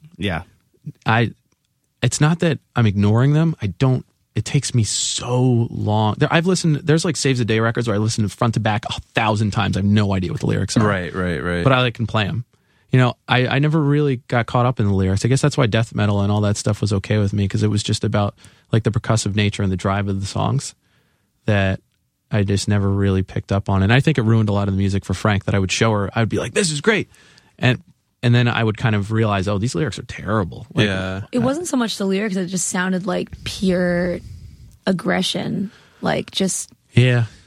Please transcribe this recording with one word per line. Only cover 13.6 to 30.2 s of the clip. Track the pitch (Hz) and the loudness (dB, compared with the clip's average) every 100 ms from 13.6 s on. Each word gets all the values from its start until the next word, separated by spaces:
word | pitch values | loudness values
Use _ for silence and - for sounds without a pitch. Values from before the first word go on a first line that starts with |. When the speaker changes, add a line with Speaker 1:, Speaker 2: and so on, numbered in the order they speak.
| 151 160 | 2 2
Speaker 2:
really | 143 147 147 127 - | 2 2 0 -2 -2
got | 120 117 | -2 0
caught | 123 123 | 2 2
up | 123 | 2
in | 104 | 0
the | |
lyrics. | 98 95 95 117 | 2 2 2 2
I | |
guess | 131 | 2
that's | 147 - | 2 2
why | 120 | 2
death | 113 113 | 2 0
metal | - 104 101 | 0 0 0
and | 101 | 0
all | 104 | 2
that | 104 101 | 0 0
stuff | 117 104 | -2 -2
was | 104 | 0
okay | 101 - 107 | -2 0 0
with | 98 | 0
me, | 101 98 | 0 0
'cause | 110 | 0
it | 107 | 0
was | 104 | 0
just | - 110 107 | -2 -2 0
about, | 107 101 - - _ - | 0 -2 -6 -20 _ -2
like, | 113 | 0
the | 110 | 0
percussive | 107 - 110 104 98 | -2 0 0 0 0
nature | 104 - | 0 0
and | 98 | -2
the | 92 | 0
drive | 104 98 101 | -2 -2 -2
of | 98 | -4
the | 98 | -4
songs | 101 107 131 - - _ _ _ _ _ _ - | -2 -2 -2 -4 -16 _ _ _ _ _ _ -2
that | 101 95 95 _ _ _ _ - | 0 0 -2 _ _ _ _ -4
I | 110 | -2
just | 101 98 - | 0 0 0
never | 104 98 | 0 2
really | 98 98 95 | 2 2 0
picked | 92 - - | -2 -6 -2
up | 98 - | -2 0
on. | 95 | 2
And | 98 | 4
I | 127 | 4
think | 160 135 | 2 2
it | |
ruined | 110 113 107 | 2 2 2
a | |
lot | 101 101 | 0 0
of | |
the | 98 | 0
music | 98 98 | 0 -2
for | - | -4
Frank | 95 107 101 - | -2 0 0 0
that | 101 | -2
I | |
would | 95 | 0
show | - 113 | 0 2
her. | 104 95 117 | 0 -2 -2
I | |
would | 107 | 0
be | 104 | -2
like, | 127 | -2
"This | 214 180 | -2 -2
is | 147 | 0
great." | 214 208 - _ _ _ _ - | 2 0 -2 _ _ _ _ -2
And, | 127 123 - _ _ - | 0 0 -6 _ _ -4
and | 120 | 2
then | 123 120 | 4 2
I | 110 | 0
would | 113 104 | 0 0
kind | 117 104 | 0 0
of | 101 | -2
realize, | 110 110 101 95 | 0 0 0 0
"Oh, | 104 | -2
these | 120 165 | -2 -2
lyrics | 143 - | -4 -6
are | |
terrible." | - - | -12 -10